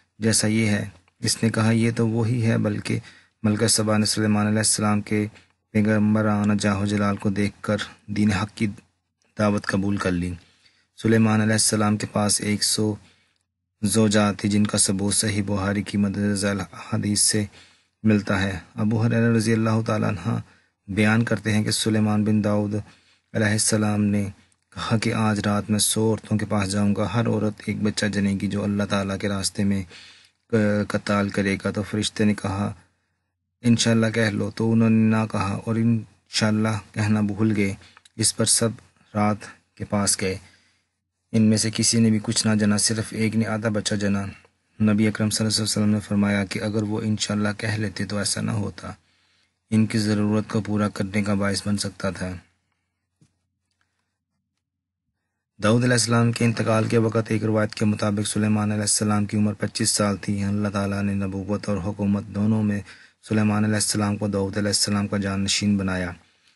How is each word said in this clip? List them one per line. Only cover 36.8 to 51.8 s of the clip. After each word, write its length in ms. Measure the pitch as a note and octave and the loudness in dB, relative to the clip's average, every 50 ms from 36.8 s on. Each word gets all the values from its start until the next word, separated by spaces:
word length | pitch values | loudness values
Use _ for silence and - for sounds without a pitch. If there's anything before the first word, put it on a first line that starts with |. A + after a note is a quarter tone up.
| - - - | -6 -8 -4
कहना 280 | - G#2+ G#2 G#2+ G#2+ | -2 0 2 2 2
भूल 300 | G#2 G2+ G2+ G2+ A2 A2 | 2 0 0 0 0 2
गए। 240 | G#2+ G2+ G2+ G2 F#2+ - - - - - _ - - | 2 2 0 -2 -2 -6 -12 -20 -20 -20 _ -12 -6
इस 140 | - A2 - | -2 -2 -2
पर 140 | - - A2+ | 0 0 0
सब 320 | - - - A#2 A2+ A2 - - _ _ _ _ _ - | 2 2 2 0 0 -2 -6 -14 _ _ _ _ _ -2
रात 300 | G#2 G#2 G#2 G#2+ G#2 - - - - _ _ _ | 0 0 0 0 -2 -6 -14 -20 -20 _ _ _
के 80 | - - | -14 -8
पास 320 | - - G#2 G2+ G2 - | -4 -2 0 0 0 -2
गए। 220 | - G#2 F#2 F#2+ G2 - - _ _ _ _ _ _ _ _ _ _ _ _ _ _ _ _ - | -2 -2 -4 -4 -6 -10 -18 _ _ _ _ _ _ _ _ _ _ _ _ _ _ _ _ 2
इनमें 240 | A2+ A2 G#2+ A2 | 4 4 4 4
से 140 | G#2 - A2+ | 4 2 -2
किसी 280 | G#2+ - A2+ - - A2+ | 0 0 0 2 4 4
ने 120 | A2+ A2 | 4 4
भी 80 | A2 G#2+ | 4 2
कुछ 260 | G#2 - G#2+ - - | 0 -2 -2 0 2
ना 100 | A2 G#2+ | 2 2
जना, 220 | G#2 G#2+ G#2 G#2 | 2 4 2 2
सिर्फ 360 | G#2 - - A2+ G#2+ G#2 - - | 2 2 0 -2 -2 -4 -6 -4
एक 220 | G#2+ A2 G#2+ G#2+ | -2 -2 0 0
ने 100 | A2+ A2 | 0 0
आधा 240 | G#2+ A2 G#2+ A2 A#2 | 0 -2 -2 -2 -2
बच्चा 260 | G#2 G#2 F#2+ - A2 | -2 -2 -2 -2 -2
जना। 340 | G2+ G#2 G2+ G2 G2 G2 F#2+ G2 - - _ _ _ _ _ _ - | -2 0 0 0 -2 -4 -6 -10 -14 -20 _ _ _ _ _ _ 0
नबी 260 | A2 G#2+ G#2+ G#2 A2 | 2 2 4 4 2
अकरम 240 | G#2+ G#2 - A2 G#2+ | 2 2 0 -2 -2
सल्लल्लाहु 260 | G#2 - A2+ A2 G#2 | 0 0 -2 0 0
अलैहि 80 | - A2 | -2 -2
वसल्लम 260 | G#2 - G#2+ G#2+ G#2 | -2 0 0 2 2
ने 100 | G#2+ G#2 | 2 0
फरमाया 440 | G#2 - G#2 G2+ G2+ G2+ G2+ G2+ G2 | 0 0 0 2 2 2 2 0 -2
कि 140 | F#2+ - - | -2 -4 -6
अगर 240 | - G#2+ G2+ A2+ G#2+ | -4 -4 -2 -2 -2
वो 180 | G#2 G#2+ A2 | -2 -4 -2
इंशाअल्लाह 520 | A#2 A2 G#2+ G#2 - - G#2 G#2 G#2 G#2 G2+ | -2 -2 -2 -2 -2 -2 -2 -2 -2 -2 -4
कह 240 | - A2+ A2 G#2+ | -4 -4 -4 -4
लेते 280 | G#2+ A2 G2 F#2 - G#2 | -2 -4 -6 -6 -6 -8
तो 140 | F#2+ G#2 G#2 | -6 -4 -4
ऐसा 200 | G2+ - - A2 | -4 -4 -4 -4
ना 100 | G#2+ G#2+ | -4 -4
होता, 440 | A2+ A2 G2 F#2+ - - - - - - _ _ _ _ _ _ _ _ _ _ _ _ _ - | -2 -2 -4 -6 -8 -12 -14 -16 -16 -16 _ _ _ _ _ _ _ _ _ _ _ _ _ -2
इनकी 260 | A2 A2 A2 G#2 - | 2 2 2 2 0
ज़रूरत 520 | A2+ G#2 G#2+ G#2+ G#2 G#2 G#2 G#2+ G#2+ G#2 - | -2 0 0 0 0 0 0 0 0 -2 -2
को 100 | - A2+ | -4 -4
पूरा 260 | G2+ G#2 G#2 G#2 G#2 G2+ | -2 -2 0 0 0 0
करने 340 | - - G#2 F#2+ F#2+ G#2+ G2+ | -2 -4 -6 -4 -2 -2 -2
का 120 | G2+ G#2 | 0 0
बायस 280 | G2 G2+ G2+ G2 - - | 0 0 -2 -2 -2 -2
बन 120 | G#2 G2+ | -2 -2
सकता 340 | G2 | -2